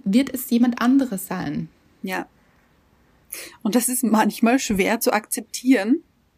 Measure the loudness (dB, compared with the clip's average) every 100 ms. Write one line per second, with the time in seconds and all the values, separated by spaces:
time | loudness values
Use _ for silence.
0 | 2 2 2 -4 0 2 2 2 4 4
1 | 2 -4 -6 -8 -6 -6 -8 _ _ _
2 | -8 -8 -8 _ _ _ _ _ _ _
3 | _ _ _ -18 -18 -8 -2 0 0 -2
4 | 2 2 2 2 2 2 0 0 0 0
5 | 0 -2 -4 -10 -10 -2 2 2 2 -2
6 | -2 _ _